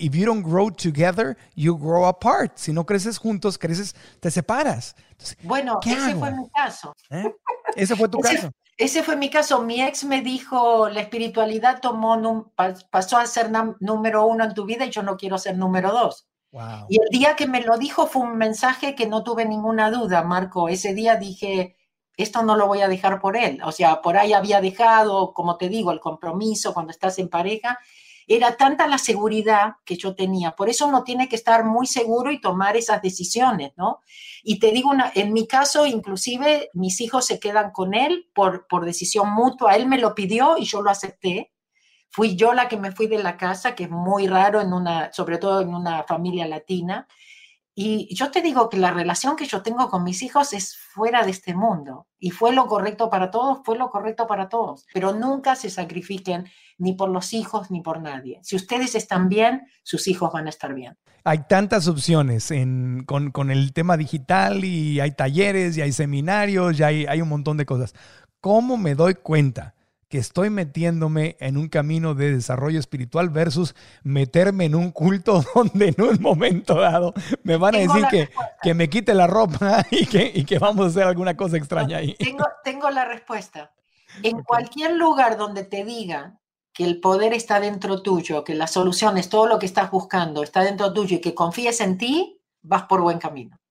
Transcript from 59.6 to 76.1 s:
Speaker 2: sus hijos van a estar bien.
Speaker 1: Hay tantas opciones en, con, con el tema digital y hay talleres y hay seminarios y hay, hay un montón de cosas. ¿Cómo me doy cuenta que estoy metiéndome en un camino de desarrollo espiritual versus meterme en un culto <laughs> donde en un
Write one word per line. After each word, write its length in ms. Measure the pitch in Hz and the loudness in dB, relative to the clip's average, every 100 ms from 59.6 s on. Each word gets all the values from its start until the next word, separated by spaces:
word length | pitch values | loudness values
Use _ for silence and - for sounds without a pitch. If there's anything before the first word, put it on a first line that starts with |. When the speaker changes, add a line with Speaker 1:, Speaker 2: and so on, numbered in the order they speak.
| - _ | -8 _
Speaker 2:
sus 260 | - 180 190 | -8 -4 -2
hijos 240 | 185 165 | -2 -2
van 140 | 160 156 | -4 -10
a 40 | |
estar 220 | - 143 | -10 -10
bien. 240 | 135 127 - _ _ | -10 -14 -20 _ _
Speaker 1:
Hay 160 | 165 156 139 | -2 -2 2
tantas 380 | 190 202 220 165 | 2 4 0 0
opciones 640 | 151 165 160 135 113 - | 0 2 4 4 0 -2
en, 540 | 147 127 127 127 127 | -2 0 -2 -4 -6
con, 260 | 131 143 147 | -4 -4 -4
con 200 | 135 139 | -4 0
el 240 | 135 135 | 0 0
tema 240 | 165 175 165 | 0 2 2
digital 640 | 151 156 131 185 196 196 | 0 -6 0 2 2 0
y 360 | 190 170 151 143 | -2 -2 0 0
hay 100 | 143 | 0
talleres 680 | 143 135 151 202 190 180 156 | 0 0 2 2 2 0 0
y 60 | |
hay 100 | 143 | -2
seminarios 840 | 131 143 143 156 208 208 190 180 151 | -2 -2 -2 0 0 0 2 2 2
y 20 | |
hay, 220 | 151 151 | 2 2
hay 160 | 143 156 | 0 -2
un 80 | 160 | -2
montón 300 | 147 147 151 | -2 -2 -2
de 80 | 143 | -2
cosas. 280 | 127 123 - - - _ _ | -2 -4 -10 -20 -20 _ _
¿Cómo 380 | 185 220 247 247 | 2 2 2 0
me 160 | 170 | 0
doy 200 | 139 175 190 | 2 2 2
cuenta 580 | - 156 139 110 73 - _ _ _ | 0 2 2 0 -10 -18 _ _ _
que 100 | 139 | -6
estoy 320 | 107 - 208 | -4 -2 0
metiéndome 840 | 208 151 160 170 165 160 156 156 - | 0 -4 -2 0 0 0 0 -2 -4
en 160 | 131 139 | -4 -2
un 120 | 156 | -2
camino 460 | 160 147 160 160 | -2 0 0 -2
de 180 | 139 143 | 0 0
desarrollo 460 | 131 - 127 147 160 | 0 -2 -2 -2 -2
espiritual 500 | 131 135 120 156 175 | -4 -8 -4 -2 0
versus 460 | 151 165 139 175 - - _ | 0 0 0 -2 -6 -20 _
meterme 600 | 139 139 135 165 190 196 165 | -2 0 2 4 4 2 2
en 100 | 160 | 2
un 160 | 180 | 0
culto 500 | - 165 196 220 190 127 | 2 2 2 4 2 4
<laughs> 60 | |
donde 340 | 240 233 196 202 170 | 2 4 4 2 4
en 40 | |
un 220 | 226 | 4